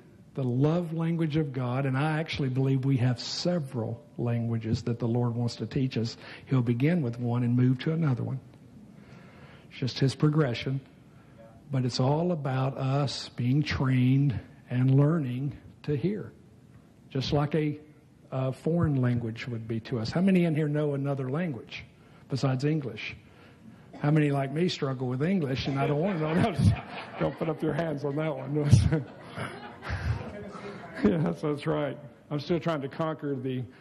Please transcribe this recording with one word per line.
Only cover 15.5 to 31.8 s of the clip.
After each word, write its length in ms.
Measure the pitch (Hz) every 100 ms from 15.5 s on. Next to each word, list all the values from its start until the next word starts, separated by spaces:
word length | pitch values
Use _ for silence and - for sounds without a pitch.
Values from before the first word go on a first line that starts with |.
| - - -
to 140 | - 147
hear, 340 | 165 208 110 - - - - - - - -
just 220 | 135 127
like 240 | 147 147 165
a, 240 | 151 147 - - - - -
a 220 | 135 131
foreign 500 | 127 - 165 165 135
language 460 | 123 120 117 113 -
would 180 | 117 113
be 140 | 113
to 180 | - 123
us. 140 | 110
How 80 | 165
many 240 | 190 185
in 100 | 170
here 140 | 151 151
know 260 | 147 151
another 340 | 139 139 139 127
language 540 | 143 180 120 - - - - - - -
besides 360 | 131 139 127
English? 520 | 143 160 131 104 - - - - - - - - - -
How 120 | 147
many, 180 | 156 147
like 220 | 139 135
me, 160 | 147 180
struggle 400 | - 139 131 131
with 120 | 127
English, 460 | 156 196 143 131 -
and 140 | 139
I 80 | 139
don't 100 | 147
want 220 | 180 185
to 120 | 156
know? 100 | 165
<laughs> 0 |
No, 100 | 226
just 180 | 170 - - - - - -
don't 180 | 160 139
put 120 | 165
up 120 | 151
your 120 | 160
hands 320 | 147 165 147
on 100 | 143
that 220 | 143 160 135
one. 680 | 131 147 147 - - 160 135
<laughs> 40 | - - - - - - - - - - - - - - - 202 - - -
Yes, 380 | 208 180 170 165
that's 240 | 156 147 160
right. 300 | 151